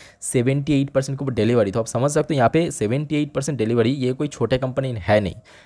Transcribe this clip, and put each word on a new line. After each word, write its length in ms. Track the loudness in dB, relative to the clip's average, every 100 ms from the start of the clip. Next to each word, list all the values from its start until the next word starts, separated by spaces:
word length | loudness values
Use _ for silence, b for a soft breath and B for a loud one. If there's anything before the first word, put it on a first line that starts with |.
| B B
सेवेंटी 640 | -4 0 2 0 2 0
एट 80 | 2
परसेंट 280 | -2 -2 -4
के 60 |
ऊपर 100 | -4
डिलीवरी, 360 | 0 2 4 2
तो 100 | 0
आप 60 | -4
समझ 240 | -2 0
सकते 240 | 0 0
हो 40 | 2
यहाँ 120 | 4
पे 180 | 4 0
सेवेंटी 520 | -2 -2 -2 -2 -2
एट 100 | -2
परसेंट 260 | -4 -4 -2
डिलीवरी, 320 | 0 2 2
ये 220 | 2 -2
कोई 160 | -2 -4
छोटे 300 | -2 0 0
कंपनी 360 | -2 -4 -4 -4
है 220 | 2 2
नहीं, 140 | 2 -6 -20 B